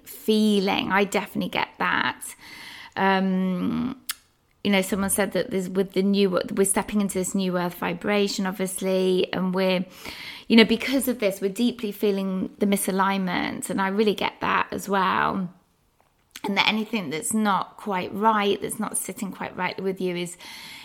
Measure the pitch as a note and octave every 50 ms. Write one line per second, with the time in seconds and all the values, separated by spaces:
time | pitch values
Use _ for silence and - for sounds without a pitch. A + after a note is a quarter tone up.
0 | - - - - - - A3 G#3+ G#3+ G#3+ G#3 G3+ F#3 G3 F#3+ - E3+ E3 F#3+ G3
1 | G#3 G3 - G3+ G3 - - G#3 F3+ F#3 - - - - - - - F3+ F3 -
2 | - B2+ - - - - - - - - - - - - - - - - - -
3 | F#3+ F#3+ F#3+ F#3+ F#3+ F#3+ F#3 F#3 F#3 F#3 F#3 F3 F#3 F#2 E2+ D#2+ D#2+ - - -
4 | - - - - _ _ _ _ _ _ _ _ - G3+ G3+ F#3+ F#3 F#3+ A3 F#3+
5 | G3 F#3+ - - G3+ F#3+ - F#3 - - - F#3+ F#3 F#3 F#3 G3 G3 F#3+ - F#3
6 | F#3+ G3+ G3+ G3 G3+ F#3+ F3+ - - - - - G3 - - A3 F#3+ - G#3 G#3
7 | G3+ F#3+ - F#3 F#3 - - G3 F#3+ F#3 F3+ F3+ F3 F3 F3 - F#3+ F3+ E3+ F3
8 | - G#3 G#3 G3+ G3+ G3+ - - G3 F#3 F#3+ - F#3+ F#3 - - F#3+ F#3+ F#3+ F#3
9 | F#3 F#3 F#3 F#3 - - - E3+ F#3 F#3 F3+ F#3+ F#3+ F#3 F#3 F3+ F#3 - - -
10 | - - - - - - - - - - A3 A3+ A3+ - A3+ A3 - - C4 C#4
11 | - B3+ B3 B3 G#3+ G3 F#3+ - F#3+ G3 F#3+ - A#3+ A#3+ A#3+ - - G#3 G3+ -
12 | - G#3 G3+ G3 F#3+ F#3+ F#3 F#3 F#3+ - - - G#3 G3+ G3+ G3 - - F#3 F#3+
13 | F#3+ G3 G3 G3 F#3 F3+ F3 - - - - - - - F3+ G3+ G3 F#3+ G3 G3+
14 | A3 G#3 F#3+ - - - - - - - F#3+ F#3+ - - - F#3+ - - G3 G3
15 | F#3 F#3+ F#3+ - - - - G3 F#3 E3+ - _ _ _ _ _ _ _ _ _
16 | _ _ _ _ _ _ - - - - G3 G3 - - G3+ A3 G#3 - - A3
17 | F3+ C3+ D3 D#3 - - - A3 G#3+ G#3 F#3+ F3 - - - - - G#3+ G3 F#3
18 | F3 - - G3 G#3 A3+ A3 G#3 G3+ G3+ G3 - - - - - G#3+ - - -
19 | - - F#3 - G#3 F#3 F#3 - F#3 - - - F3+ F3+ - - F#3+ F#3+ F#3 F#3
20 | F#3 F3+ F3 F3 F3 E3+ - - - - - - - - - - -